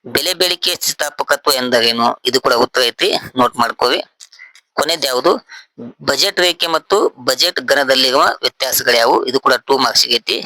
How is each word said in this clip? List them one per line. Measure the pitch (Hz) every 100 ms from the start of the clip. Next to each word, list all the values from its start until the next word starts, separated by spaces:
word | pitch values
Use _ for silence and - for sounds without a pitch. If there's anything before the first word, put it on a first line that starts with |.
| 123
ಬೆಲೆ | 120 156
ಬೇಡಿಕೆ | 175 180 175 175 170
ಸ್ಥಿತಾಪಕತ್ವ | - - 147 - 143 143 151
ಎಂದರೇನು? | 131 123 120 117 117 117 - -
ಇದು | 127
ಕೂಡ | 135
ಉತ್ತರ | 120 123 131
ಐತಿ, | 120 - 180 - - 127
ನೋಟ್ | 120 123
ಮಾಡ್ಕೊಳ್ಳಿ. | 117 - 123 120 - _ - - - _ _
ಕೊನೆದ್ | - 147 165 139
ಯಾವುದು? | 127 147 240 _ - - - - -
ಬಜೆಟ್ | 143 139 196 190
ರೇಖೆ | 180 170 165
ಮತ್ತು | 160 _ 196 -
ಬಜೆಟ್ | - 123 127 170 -
ಘನದಲ್ಲಿರುವ | - 139 131 131 131 135 185 -
ವ್ಯತ್ಯಾಸಗಳು | 127 _ 131 120 123 120
ಯಾವುವು? | 117 160 -
ಇದು | 131
ಕೂಡ | 135
ಟೂ | 127 - 135
ಮಾರ್ಕ್ಸ್ | 123 -
ಸಿಗೈತಿ. | - 120 - 117